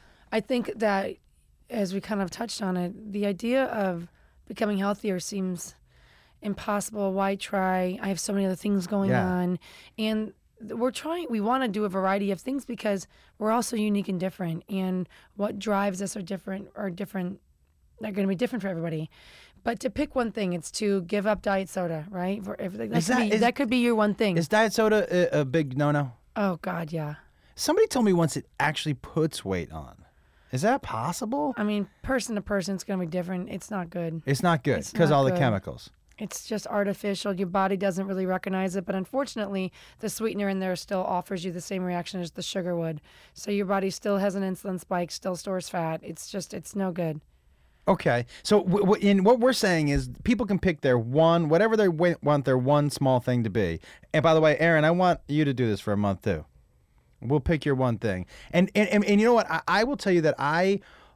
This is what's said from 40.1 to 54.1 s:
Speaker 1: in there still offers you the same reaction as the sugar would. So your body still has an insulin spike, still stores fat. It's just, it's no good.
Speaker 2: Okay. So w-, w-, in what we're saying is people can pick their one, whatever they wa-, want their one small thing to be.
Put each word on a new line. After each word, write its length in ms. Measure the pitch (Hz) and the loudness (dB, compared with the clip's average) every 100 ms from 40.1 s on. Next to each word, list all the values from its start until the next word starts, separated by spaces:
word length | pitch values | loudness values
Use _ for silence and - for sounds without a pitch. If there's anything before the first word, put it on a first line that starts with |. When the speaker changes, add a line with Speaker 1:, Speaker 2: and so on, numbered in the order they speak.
| - 220 202 202 | -4 -4 -2 -2
Speaker 1:
in 100 | 190 | -2
there 140 | 190 | -2
still 280 | 180 - 190 | -4 -4 -4
offers 420 | 180 180 180 190 | -2 -2 -4 -6
you 80 | 180 | -6
the 80 | 175 | -8
same 220 | - 190 | -8 -6
reaction 360 | 180 175 - 190 | -4 -4 -6 -8
as 100 | 170 | -8
the 100 | - | -8
sugar 320 | 170 196 175 | -8 -6 -4
would. 260 | 175 165 156 - - - | -2 -4 -6 -12 -20 -20
So 160 | - - | -14 -4
your 160 | 202 190 | -2 0
body 240 | 196 190 | 0 -2
still 280 | - 214 202 | -4 -2 0
has 160 | 202 | 0
an 80 | 190 | -2
insulin 380 | 190 180 208 185 | -4 -4 -6 -8
spike, 300 | - 180 175 | -4 -4 -4
still 260 | - 202 180 | -6 -8 -6
stores 320 | - 185 170 | -4 -6 -4
fat. 320 | 180 160 160 | -4 -4 -4
It's 280 | - 160 - | -8 -14 -10
just, 240 | 202 170 | -10 -8
it's 200 | 196 - | -12 -10
no 160 | 202 190 | -4 -4
good. 280 | 175 165 151 - _ _ _ _ _ - | -2 -4 -4 -10 _ _ _ _ _ 0
Speaker 2:
Okay. 400 | 190 165 120 120 - | 2 2 0 -2 -6
So 180 | - 208 | 4 4
w-, 200 | 185 202 | 4 2
w-, 160 | 196 208 202 | 4 4 6
in 120 | 196 | 6
what 140 | 185 247 | 6 6
we're 120 | 240 | 6
saying 360 | 254 202 170 147 | 4 2 2 4
is 220 | 139 127 123 | 2 -2 -4
people 200 | - 226 220 | 0 2 2
can 120 | 196 | 0
pick 220 | 185 160 | 0 2
their 180 | 139 123 | 4 4
one, 500 | 117 135 165 170 160 | 4 4 6 6 6
whatever 280 | 165 220 220 | 4 6 6
they 120 | 202 | 4
wa-, 260 | 156 175 165 | 4 2 2
want 240 | 143 147 139 | 2 2 4
their 120 | 127 | 2
one 320 | 127 147 147 | 4 4 4
small 300 | - 139 127 | 2 2 2
thing 240 | 127 123 | 2 2
to 60 | 113 | 2
be. 300 | 98 92 82 - - - | 2 0 0 -8 -20 -2